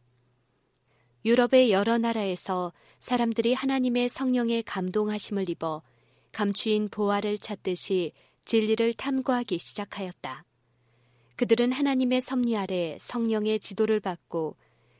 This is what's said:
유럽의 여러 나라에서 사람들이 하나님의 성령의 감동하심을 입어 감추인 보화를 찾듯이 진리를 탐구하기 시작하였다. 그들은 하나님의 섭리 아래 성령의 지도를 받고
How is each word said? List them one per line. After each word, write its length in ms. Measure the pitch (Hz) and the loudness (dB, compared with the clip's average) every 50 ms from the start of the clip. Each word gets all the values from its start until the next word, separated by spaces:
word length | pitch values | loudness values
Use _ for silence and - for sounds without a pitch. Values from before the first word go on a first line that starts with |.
| _ _ _ _ _ _ _ _ _ _ _ _ _ _ _ _ _ _ _ _ _ _ _ _ - | _ _ _ _ _ _ _ _ _ _ _ _ _ _ _ _ _ _ _ _ _ _ _ _ 0
유럽의 460 | 220 233 247 240 240 269 254 254 240 | 2 4 4 4 6 6 6 6 6
여러 280 | 190 190 202 226 233 233 | 6 4 2 2 2 2
나라에서 760 | 226 233 233 226 208 190 180 185 - - 185 180 180 170 - _ _ _ _ _ | 2 0 0 -2 -2 -2 -2 -4 -4 -2 -2 -2 -2 -4 -6 _ _ _ _ _
사람들이 540 | - - 254 240 240 233 220 - 226 233 254 | -6 -2 0 0 0 0 0 0 2 2 0
하나님의 540 | 240 - 262 269 269 254 254 240 247 247 247 | 0 0 0 0 0 0 0 0 0 0 0
성령의 540 | - - 269 254 254 247 240 233 233 233 220 | -2 -2 0 0 2 2 2 0 0 -2 -4
감동하심을 880 | - - 196 180 185 175 214 214 208 214 214 - - 208 196 190 170 | -4 -6 -4 -4 -2 0 0 0 0 -2 -2 -4 -2 -2 -2 -2 -4
입어 320 | 170 - - 160 156 156 - _ _ _ _ _ _ _ _ _ - | -4 -4 -4 -6 -6 -6 -10 _ _ _ _ _ _ _ _ _ -6
감추인 560 | - 208 202 202 - - 220 214 214 214 202 | -2 -2 -2 -2 -2 0 0 0 0 0 -2
보화를 500 | - - 208 202 202 202 208 208 208 208 | -4 -2 0 0 0 0 0 -2 -4 -4
찾듯이 720 | - - 214 - - 190 180 - - - 196 180 175 151 - _ _ _ _ _ _ | -4 -6 -8 -6 -4 -4 -2 0 0 0 0 0 -2 -2 -6 _ _ _ _ _ _
진리를 500 | - - 226 214 214 220 214 226 233 233 | 0 2 2 4 2 2 2 2 0 0
탐구하기 640 | - - 269 269 262 254 - 254 247 240 - 185 170 | -2 -4 -2 -2 -2 0 0 0 -2 -2 -2 -4 -4
시작하였다. 880 | - - - - 202 196 - - 196 180 180 - - 135 131 143 165 _ _ _ _ _ _ _ _ _ _ _ _ _ _ _ _ _ _ | -4 -4 -6 -6 -6 -8 -8 -10 -10 -10 -10 -12 -12 -12 -12 -14 -18 _ _ _ _ _ _ _ _ _ _ _ _ _ _ _ _ _ _
그들은 360 | - 247 190 226 226 240 247 254 | -2 2 4 4 4 4 4 2
하나님의 480 | 262 285 277 269 254 254 247 254 254 | 0 0 2 2 2 2 2 2 0
섭리 360 | 254 - 269 254 247 233 226 | 0 0 0 0 0 0 0
아래 400 | 208 196 185 190 180 170 160 - - | 0 -2 -2 -2 -2 -2 -2 -4 -6
성령의 600 | - - - 240 233 226 220 214 208 214 214 214 | -8 -6 -4 -2 0 0 0 0 0 0 0 0
지도를 400 | - - 196 - 214 214 220 214 | 0 -2 0 0 0 2 2 0
받고 560 | - 196 175 - _ _ - 165 160 151 - _ _ _ _ _ _ _ _ _ | 0 -4 -6 -8 _ _ -6 -4 -4 -4 -6 _ _ _ _ _ _ _ _ _